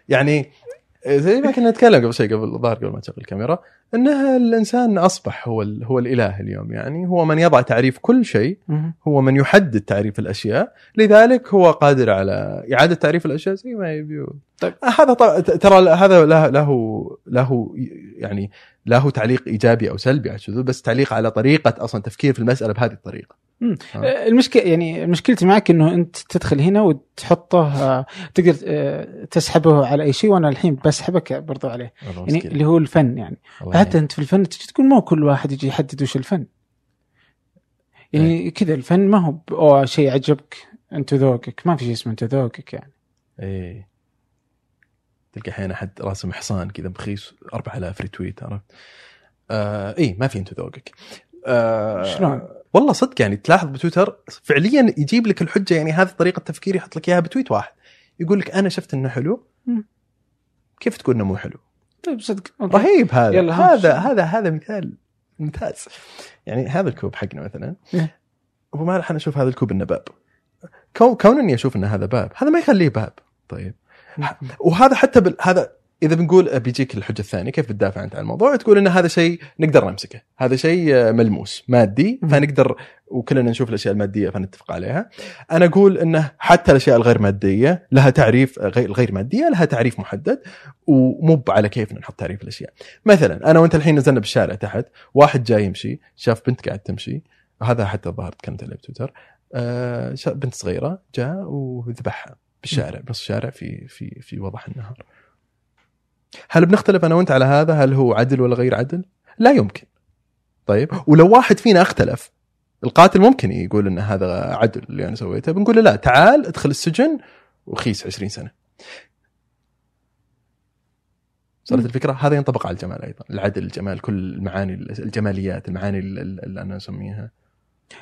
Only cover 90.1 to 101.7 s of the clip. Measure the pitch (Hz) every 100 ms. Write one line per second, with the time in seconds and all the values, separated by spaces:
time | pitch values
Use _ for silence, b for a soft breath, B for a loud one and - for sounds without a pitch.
90.1 | 101 151 277 B B 143 - - 135 127
91.1 | - 160 160 120 98 104 120 107 104 -
92.1 | - 87 101 - - - B B B 220
93.1 | 196 123 - 151 160 165 165 151 151 135
94.1 | 127 104 123 90 101 101 104 - b b
95.1 | 139 143 139 113 107 101 - 110 131 _
96.1 | _ - 117 - 123 - 104 - 123 -
97.1 | 139 - _ _ _ 113 117 101 107 98
98.1 | - 87 - - 107 - - - 127 135
99.1 | b b b _ 127 120 123 123 120 123
100.1 | 135 - 139 131 - 92 87 139 190 _
101.1 | - 127 185 175 143 131